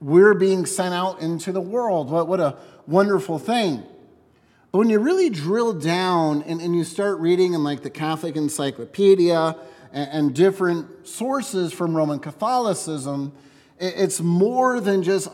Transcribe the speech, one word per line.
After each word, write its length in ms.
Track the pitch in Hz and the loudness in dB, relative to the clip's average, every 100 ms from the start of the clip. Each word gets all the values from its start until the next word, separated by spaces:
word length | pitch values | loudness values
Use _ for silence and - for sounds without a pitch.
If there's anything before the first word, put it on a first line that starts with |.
we're 320 | 143 170 208 | 4 8 8
being 320 | 185 190 185 160 | 6 2 0 -2
sent 280 | - 180 | -4 -2
out 280 | 175 185 - | -2 -4 -4
into 320 | 160 165 190 | -6 -6 -6
the 80 | 190 | -6
world. 480 | 180 240 233 170 131 | -4 -4 -2 -2 -2
What, 180 | 165 165 | -2 -2
what 140 | 185 | 0
a 160 | 147 - - - - | -2 -4 -18 -18 0
wonderful 540 | 180 202 190 - 156 | 2 4 2 -2 -6
thing." 440 | - 240 190 120 - - - _ _ _ _ _ _ | -2 0 0 -4 -8 -20 -20 _ _ _ _ _ _
But 80 | 185 | 0
when 100 | 226 | 4
you 100 | 208 | 2
really 300 | 262 381 339 | 2 2 0
drill 440 | 170 156 220 233 | -2 -2 0 -2
down 680 | 170 156 175 185 170 156 147 | -2 -2 0 2 2 2 -2
and, 160 | 160 165 | -4 -6
and 160 | 175 170 | -2 -2
you 80 | |
start 360 | 165 - 202 165 | -2 -2 -2 0
reading 340 | 165 180 180 | 0 2 2
in, 100 | 165 | 0
like, 200 | 143 143 | -2 -4
the 80 | 139 | -8
Catholic 440 | - 156 156 170 151 | -6 -4 -4 -4 -4
Encyclopedia 1200 | 143 - 139 123 117 - 196 185 170 165 160 160 - - - | -4 -2 -4 -6 -10 2 4 6 4 2 0 -4 -14 -20 -14
and, 160 | 139 139 | -10 -6
and 240 | 156 147 131 | -2 0 4
different 720 | 190 190 180 170 139 - - | 2 2 -2 -2 -6 -18 -16
sources 640 | - 254 269 - 190 170 | -8 -4 -4 -4 -4 -4
from 240 | - 170 160 | -4 -2 0
Roman 240 | 151 147 | 0 -2
Catholicism, 1120 | 151 - 220 254 226 175 160 151 135 139 139 - - _ _ - | -8 -6 -2 0 0 -2 -6 -8 -6 -6 -8 -12 -20 _ _ -8
i-, 60 | 185 | -6
it's 340 | 170 190 - | -2 -2 0
more 640 | 170 175 214 254 254 247 | 0 2 2 2 2 2
than 220 | 196 196 | 0 0
just 260 | 175 196 - | 0 -2 -2